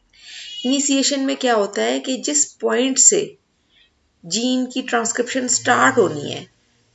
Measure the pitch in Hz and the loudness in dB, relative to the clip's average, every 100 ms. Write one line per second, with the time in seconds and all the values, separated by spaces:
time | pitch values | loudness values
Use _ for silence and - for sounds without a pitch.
0 | _ _ - - - - 247 277 262 269 | _ _ -20 -18 -14 -6 -2 0 2 2
1 | 262 277 269 269 247 226 202 208 226 269 | 2 0 -2 -2 0 2 0 0 -2 -2
2 | 269 262 - 294 - - 226 226 262 262 | -4 -6 -2 0 -2 -2 -2 0 0 4
3 | - 175 - - _ _ _ _ _ _ | 4 4 -2 -10 _ _ _ _ _ _
4 | _ _ 170 190 254 254 247 254 - 233 | _ _ -8 -2 0 0 -2 -6 -2 -2
5 | 220 - 233 262 254 - - 240 262 254 | -2 -2 -2 -2 -2 -2 2 4 4 4
6 | 170 151 143 - 180 _ _ _ _ | 2 0 -6 -8 -12 _ _ _ _